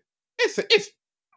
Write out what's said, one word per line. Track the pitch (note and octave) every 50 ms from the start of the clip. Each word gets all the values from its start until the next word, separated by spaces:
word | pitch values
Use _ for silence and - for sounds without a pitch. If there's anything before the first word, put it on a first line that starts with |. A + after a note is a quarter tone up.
| _ _ _ _ _ _ _ -
It's, | A#4+ - - -
it's, | - - A#4 G4+ - - - _ _ _ _ _ _ _ _